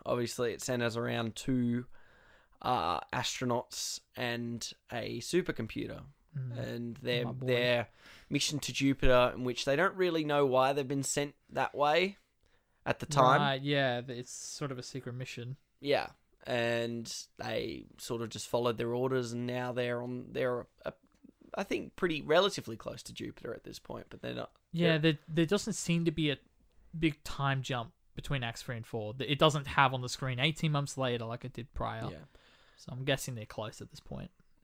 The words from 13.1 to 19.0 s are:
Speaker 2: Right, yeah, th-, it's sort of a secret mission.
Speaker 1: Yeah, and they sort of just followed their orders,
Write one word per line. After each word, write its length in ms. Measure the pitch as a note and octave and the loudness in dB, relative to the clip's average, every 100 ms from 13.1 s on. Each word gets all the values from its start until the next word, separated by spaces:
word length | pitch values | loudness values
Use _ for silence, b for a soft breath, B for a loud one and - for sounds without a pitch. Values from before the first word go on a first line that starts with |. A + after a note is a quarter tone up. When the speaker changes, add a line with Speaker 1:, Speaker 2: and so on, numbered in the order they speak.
| C#3+ B2+ C#3+ | 6 8 8
Speaker 2:
Right, 220 | C#3+ C3+ | 4 0
yeah, 400 | C#3 C#3+ C3+ A#2+ | 2 2 2 0
th-, 160 | C3 A#2+ | -4 -8
it's 140 | B2 | -10
sort 400 | - - - C#3+ | -12 -12 -8 -6
of 80 | B2 | -6
a 40 | |
secret 300 | - C3+ B2 | -8 -10 -8
mission. 440 | B2 B2+ - A#2+ C#3 _ _ | -8 -8 -8 -10 -10 _ _
Speaker 1:
Yeah, 280 | C#3 B2 - - _ _ - | 2 2 2 -8 _ _ -2
and 640 | A#2+ A#2 A#2 A#2 A#2 A#2 - - - | 0 2 2 0 -4 -8 -10 -12 -10
they 480 | A#2 A2+ A#2 B1+ - - | -4 -4 -4 -6 -12 -14
sort 240 | - A#2 | -6 -4
of 60 | A#2 | -4
just 180 | A2+ - | -6 -2
followed 300 | A#2+ A#2+ A2+ | 2 2 0
their 160 | A#2 | -2
orders, 360 | A#2+ | 0